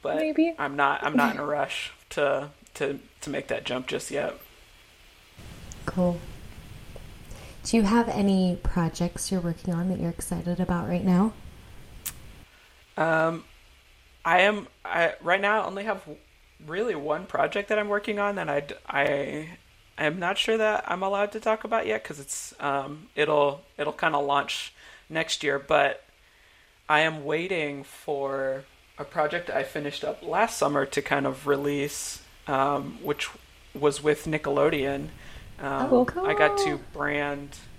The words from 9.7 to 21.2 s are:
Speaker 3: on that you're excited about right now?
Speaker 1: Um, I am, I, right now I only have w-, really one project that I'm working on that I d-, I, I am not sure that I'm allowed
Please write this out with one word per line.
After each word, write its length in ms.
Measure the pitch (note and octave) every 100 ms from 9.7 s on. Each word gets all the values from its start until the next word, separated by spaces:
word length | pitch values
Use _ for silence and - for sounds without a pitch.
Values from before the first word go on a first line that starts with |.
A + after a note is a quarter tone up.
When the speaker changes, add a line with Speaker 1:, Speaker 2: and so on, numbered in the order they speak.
Speaker 3:
on 160 | E3+ F3+
that 100 | F3
you're 100 | E3+
excited 480 | - - E3+ E3+ F3+
about 300 | F3+ F3 A#2+
right 160 | F3
now? 280 | F#3+ F3+ A3 - - - - - - - - - - - - - - - - -
Speaker 1:
Um, 480 | D#3+ D#3+ D#3+ E3 - - - - _ - - -
I 160 | E3 F3
am, 260 | G3 G#3 D3+ _
I, 300 | - G#2 E3+ -
right 180 | E3+ F#3+
now 220 | G3+ G#3+
I 40 | F3+
only 180 | F#3+
have 160 | G#3+ F#3+
w-, 180 | D#3 D3 - - - - D#3
really 280 | F3 A#3
one 320 | E3 D3 D3+ G3
project 420 | - D3+ G3+ G3+
that 80 | G#3+
I'm 100 | G#3
working 300 | G3+ G3+ G3+
on 180 | G3+ G3
that 120 | D#3+
I 100 | C#3+
d-, 140 | D3 - -
I, 680 | C#3 D3 C#3+ C3+ C#3+ D#3+ F3 _ - _ -
I 80 | D3+
am 120 | F3
not 200 | F3 G3
sure 200 | - A3
that 260 | G#3+ G#3 -
I'm 120 | F3
allowed 300 | F#3+ G3+